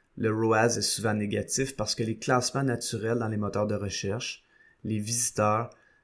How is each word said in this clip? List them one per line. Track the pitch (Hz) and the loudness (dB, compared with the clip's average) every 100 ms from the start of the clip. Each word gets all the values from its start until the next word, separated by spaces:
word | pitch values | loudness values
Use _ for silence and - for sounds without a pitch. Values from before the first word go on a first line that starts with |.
| _ - | _ -2
le | 110 | 0
roas | 110 110 110 117 104 | 2 4 6 6 2
est | |
souvent | 104 - 110 | -2 0 0
négatif | 107 104 104 - - 131 | 0 -2 -2 -2 -2 -2
parce | - 104 | -4 -4
que | - | -2
les | 113 110 | -4 -2
classements | - 123 120 139 | 2 2 2 0
naturels | 139 117 - 110 110 120 | 0 0 -4 -4 0 0
dans | 110 | 0
les | 107 | -2
moteurs | 101 101 107 | 0 0 0
de | |
recherche, | 104 101 - 98 113 - - _ _ _ _ | 0 -2 -4 -4 -4 -6 -10 _ _ _ _
les | - 107 | -4 -4
visiteurs, | 104 120 - - 104 107 120 - _ _ | -2 -2 0 2 2 2 -2 -12 _ _